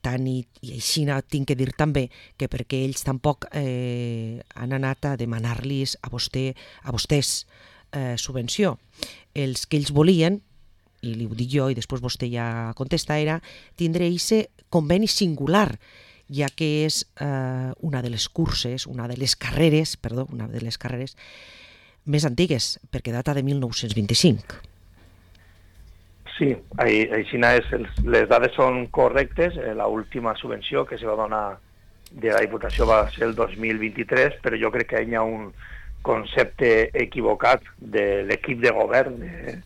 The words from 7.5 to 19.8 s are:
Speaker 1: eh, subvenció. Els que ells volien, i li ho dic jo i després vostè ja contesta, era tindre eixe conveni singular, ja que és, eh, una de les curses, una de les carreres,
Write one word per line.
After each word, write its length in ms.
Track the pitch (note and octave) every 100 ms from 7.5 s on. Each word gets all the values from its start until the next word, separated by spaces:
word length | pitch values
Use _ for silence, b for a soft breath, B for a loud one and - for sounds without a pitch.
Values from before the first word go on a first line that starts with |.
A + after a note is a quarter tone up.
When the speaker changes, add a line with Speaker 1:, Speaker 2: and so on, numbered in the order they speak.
| b b b _
Speaker 1:
eh, 240 | C#3+ C3 A#2+
subvenció. 600 | - C3 A#2 - - A#2 _ B B B B
Els 320 | D3 C3+ B2 -
que 80 | D#3
ells 160 | C3+
volien, 480 | C#3+ D#3 F3+ E3 G3+ _ - - _ _ _
i 140 | A#2+ A2+
li 100 | A2+
ho 100 | A2
dic 160 | B2
jo 180 | C#3+ C3+
i 60 | A#2+
després 240 | - C3
vostè 300 | B2 - B2
ja 400 | A#2+ A#2 A#2 A2+ -
contesta, 440 | C3+ E3 - D3+
era 220 | D3+ D#3+ B B B -
tindre 300 | E3+ E3+ F3
eixe 420 | F3 - A3 - _ _
conveni 380 | E3+ D3 F3+ G#3+
singular, 720 | - F#3 D3+ C#3 G3 G#3 A2 b b b b -
ja 180 | C#3 C#3
que 380 | - D#3 D3+ D#3
és, 220 | - - -
eh, 540 | C#3+ C3+ C3 C3 B2+ -
una 200 | E3 C3+
de 80 | A#2+
les 200 | A2+ -
curses, 560 | - D#3+ - A#2+ B2+ -
una 220 | B2+ A#2+
de 100 | B2
les 180 | B2+ -
carreres, 640 | B2 - D#3+ D3+